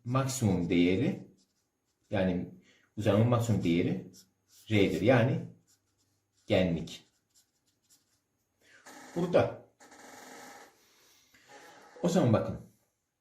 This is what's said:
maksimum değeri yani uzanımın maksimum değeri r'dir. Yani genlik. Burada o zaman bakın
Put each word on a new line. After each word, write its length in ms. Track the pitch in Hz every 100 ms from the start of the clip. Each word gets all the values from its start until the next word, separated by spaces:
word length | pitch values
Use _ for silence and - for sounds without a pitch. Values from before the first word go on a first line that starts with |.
maksimum 680 | 120 131 131 - 107 90 87
değeri 580 | 87 87 95 160 - - _ _ _ _ _ _ _ -
yani 380 | 101 92 90 - - _ _ _ -
uzanımın 320 | 107 101 120
maksimum 360 | 117 113 95
değeri 480 | 85 85 127 185 - - _ _ _ - -
r'dir. 300 | 107 90 85
Yani 400 | 104 127 117 - - - _ _ _ _ _ _ _ _ -
genlik. 600 | 98 90 80 82 - _ _ _ _ _ _ _ _ _ _ _ _ _ _ _ _ _ - - - - 170
Burada 520 | 175 170 117 - - _ - - - - - - - - - _ _ _ _ _ _ _ _ - - - - -
o 60 | 170
zaman 240 | 180 127
bakın 280 | 101 - - - _ _ _ _ _